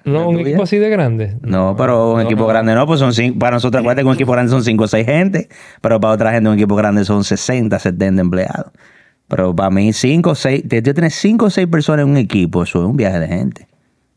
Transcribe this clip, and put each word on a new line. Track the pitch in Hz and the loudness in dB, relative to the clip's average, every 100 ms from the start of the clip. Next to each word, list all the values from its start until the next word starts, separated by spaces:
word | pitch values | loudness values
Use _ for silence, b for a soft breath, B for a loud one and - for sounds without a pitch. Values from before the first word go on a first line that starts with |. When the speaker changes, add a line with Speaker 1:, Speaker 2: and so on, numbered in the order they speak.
Speaker 1:
No, | 143 147 | -4 -2
Speaker 2:
¿La | 175 | 0
Speaker 1:
un | 170 | -2
Speaker 2:
tuya? | 139 | 0
Speaker 1:
equipo | 170 | -2
así | 180 208 | 0 0
de | 214 | 0
grande. | 202 131 113 104 117 | 0 0 -2 -4 -6
Speaker 2:
No, | 110 92 92 101 | -4 0 0 0
pero | 127 120 113 | 0 2 2
un | 113 | 0
Speaker 1:
No, | 113 | 0
Speaker 2:
equipo | 110 | 0
Speaker 1:
no. | 113 | 2
Speaker 2:
grande | 113 113 | 2 2
no, | 113 147 | 2 2
pues | 160 | 2
son | 131 | 0
cin-, | 117 123 113 | 0 -2 0
para | 123 120 | 0 0
nosotros, | 127 123 | 0 0
acuérdate | 117 131 | 0 0
que | 131 | 0
un | 123 | 0
equipo | 127 | 0
grande | 123 120 | 0 2
son | 131 | 0
cinco | 117 107 107 | 0 0 0
o | |
seis | 113 113 | 0 0
gente, | 151 190 190 - B B B | 0 0 -2 -6 B B B
pero | 113 113 | 0 0
para | 110 110 | 2 2
otra | 110 | 2
gente | 117 107 | 2 2
un | 104 | 2
equipo | 104 101 | 2 2
grande | 104 101 95 | 2 0 0
son | 104 | 0
sesenta, | 98 98 - 127 107 98 | 0 -4 -2 -2 0 -2
setenta | 98 87 98 92 | -2 -2 0 2
empleados. | 90 90 92 - - _ b b b b - | 0 -2 -4 -6 -12 _ b b b b -6
Pero | 92 92 87 | -2 0 0
para | 98 | 0
mí, | 98 107 | 2 0
cinco | 104 127 160 175 | 0 0 2 0
o | 151 | 0
seis, | 135 135 - | -2 -2 -2
de, | 117 | -2
yo | 120 143 | 0 0
tener | 165 | -2
cinco | - 202 220 208 | 0 0 2 2
o | |
seis | 190 175 | 0 0
personas | 165 147 151 | 0 0 0
en | 139 | 2
un | 143 | 2
equipo, | 104 101 85 90 | 0 0 0 -2
eso | 87 90 | -2 -2
es | 90 | 0
un | 143 | 0
viaje | 101 90 | 0 -2
de | 80 | -4
gente. | 90 65 - - _ _ _ _ | -4 -4 -8 -20 _ _ _ _